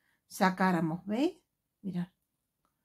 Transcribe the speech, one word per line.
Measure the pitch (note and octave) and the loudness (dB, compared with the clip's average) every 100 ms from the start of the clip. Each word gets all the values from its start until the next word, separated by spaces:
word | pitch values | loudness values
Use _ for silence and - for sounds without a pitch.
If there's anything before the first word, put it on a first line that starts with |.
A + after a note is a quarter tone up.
| _ _ _ | _ _ _
sacáramos, | - F#3+ F#3 F#3 F3 E3 E3 F#3+ | 0 0 4 2 2 0 -4 -4
¿veis? | G#3+ D#4+ - _ _ _ _ | 0 0 -2 _ _ _ _
Mirad, | G3 F3+ F3 _ _ _ _ _ _ _ | -8 -6 -8 _ _ _ _ _ _ _